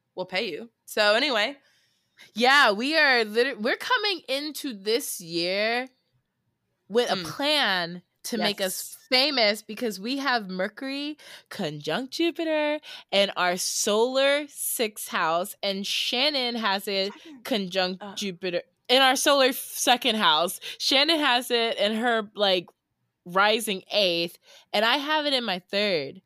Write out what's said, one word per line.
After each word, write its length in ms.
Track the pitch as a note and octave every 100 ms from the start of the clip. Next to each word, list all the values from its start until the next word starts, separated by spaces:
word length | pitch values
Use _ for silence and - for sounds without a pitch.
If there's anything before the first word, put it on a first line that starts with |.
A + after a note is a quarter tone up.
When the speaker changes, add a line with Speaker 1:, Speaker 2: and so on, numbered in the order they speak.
| _
Speaker 1:
we'll 120 | - F#3
pay 220 | F#3 A3
you. 220 | D3 A#3 _
So 320 | - - G#3 G#3+
anyway. 400 | D4 A3+ A3 C#4+ _ _ _ _ _ _ -
Speaker 2:
Yeah, 360 | G#3+ A#3+ C#4 B3
we 260 | G3+ C4 D#4+
are 280 | D4 B3
liter-, 340 | G#3+ G#3+ C4 A3
we're 160 | A3 G4+
coming 440 | - B4+ G#4 F4 -
into 460 | C4+ D4+ C#4+ C#4+
this 460 | G#3 G3 A#3 C4+ -
year 680 | E3+ E3 F3 G3 A3 A#3+ C4 _ _ _ _ _ _ _ _ _ _
with 240 | G#3+ A#3
a 40 | F#3+
Speaker 1:
Mm. 80 |
Speaker 2:
plan 800 | E3 D3+ C#4+ D4+ A#3 F#3 E3+ F3 - _
to 120 | - A3+
make 240 | G#3 G3+
us 320 | F#3+ - -
Speaker 1:
Yes. 140 | - _
Speaker 2:
famous, 540 | B3+ C#4+ C4 G#3 G#3+
because 360 | - G#3+ B3 F#3
we 200 | G#3+ C4+
have 320 | C4+ B3 F#3+
Mercury 680 | F#3 G3+ G#3 C4+ C#4 D4 D4+ - - _
conjunct 640 | - E3 D3+ D3+ D#3 C4
Jupiter 640 | - E4+ E4 D#4+ D#4 D4+ D4+ - - -
and 220 | G3 G3+ -
our 180 | F3+ F#3
solar 880 | - - A3+ G#3+ B3 C4 C#4 C#4+ D4
sixth 600 | - - - A3 G#3+ -
house, 480 | G#3+ E3 E3+ G3 -
and 240 | G3+ G3 G3+
Shannon 720 | - - B3 C#4+ C#4+ B3 A#3+
has 300 | A3 G3 G3+
it 240 | G3 G3
Speaker 1:
Second. 300 | - E4+ C4+
Speaker 2:
conjunct 580 | - A3+ F#3 F#3 F#3 F#3
Speaker 1:
Uh. 120 | G3+
Speaker 2:
Jupiter 480 | - G3+ F3 F#3 F3 - _ -
in 140 | B3
our 160 | C4 C4+
solar 300 | D#4 C#4 C4
f-, 100 | -
second 600 | - - - A#3+ B3+ A3
house. 440 | F3+ D#3 F3+ - - -
Shannon 420 | - C4+ D4 E4
has 300 | C#4+ B3 B3
it 280 | A#3+ A3+ -
in 180 | G3+ A3
her, 340 | A#3+ A3+ G#3
like, 340 | F#3+ G3+ F#3 F3 _ _ _ _ _
rising 580 | F3+ F3+ G#3 A3+ G#3+ F#3+ -
eighth, 480 | G3+ F#3+ E3+ E3+ - _ - _
and 100 | G#3
I 140 | A3 C#4
have 260 | C#4+ D#4
it 80 | D4
in 100 | C4
my 180 | A#3 F3+
third. 600 | - G3+ G#3 E3+ C3+ F#3+